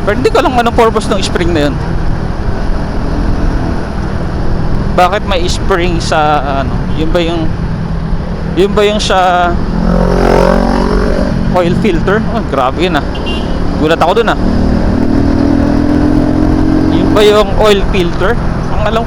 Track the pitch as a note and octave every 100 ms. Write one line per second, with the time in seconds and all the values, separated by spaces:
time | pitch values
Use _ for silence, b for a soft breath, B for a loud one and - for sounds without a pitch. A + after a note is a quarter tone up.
0 | F#3+ G#3 A4+ C4 D4 B3 A#3 A3+ A3+ G#3+
1 | G#3 G#3 - - E3+ E3 C#3+ C3 - -
2 | - - - - - - - - - -
3 | - - - - - - - - - -
4 | - - - - - - - - - -
5 | F3+ G#3 G#3 F#3+ E3 - - F#3 F3 E3
6 | - E3 D3+ D3 C#3 C3+ C3+ - - C#3
7 | E3 F3 E3 E3+ D#3+ - E3 - - -
8 | - - - - - E3 G3 G3+ G#3 G#3+
9 | - F#3+ F#3 F3+ F3 E3+ - - G1+ G1+
10 | G1+ G1+ G1+ G1+ G1+ G1+ G1+ G1+ G1+ G1+
11 | G1+ - - - - F3+ E3+ E3+ A3 E3
12 | G3 G#3 G#3+ A3+ F#3 C3+ B2+ C3 F3+ D#3
13 | - - - - - - - - D#3 E3
14 | E3 G3+ G#3+ D3+ - - - - - -
15 | G1+ G1+ G1+ G1+ G1+ G1+ G1+ G1+ G1+ G1+
16 | G1+ G1+ G1+ G1+ G1+ - - - - -
17 | - G#3 G#3 G#3 G3+ - G#3+ G3+ F#3 G3+
18 | F3 - F#3 A#3 - - - - G#3 A3